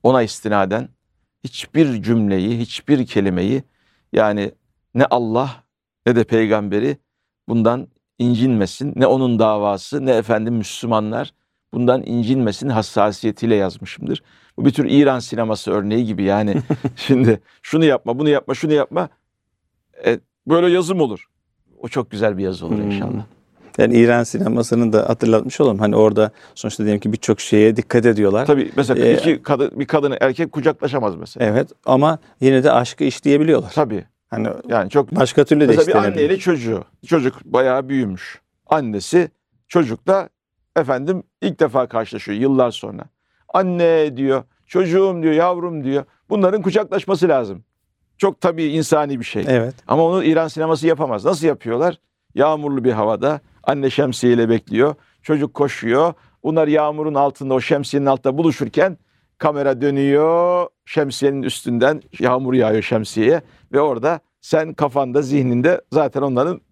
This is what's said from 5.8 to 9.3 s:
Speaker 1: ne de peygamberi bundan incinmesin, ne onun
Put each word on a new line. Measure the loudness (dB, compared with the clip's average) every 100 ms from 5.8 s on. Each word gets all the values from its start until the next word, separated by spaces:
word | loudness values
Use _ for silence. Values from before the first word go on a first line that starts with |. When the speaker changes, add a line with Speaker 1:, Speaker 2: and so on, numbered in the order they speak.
| _ _ 0
Speaker 1:
ne | 2
de |
peygamberi | 2 2 2 0 0 -2 -2 -6 _ _ _ _ -4
bundan | 0 2 0 -6 _ _ _
incinmesin, | -2 0 2 0 -2 -4 -8 0
ne | 0
onun | 2 0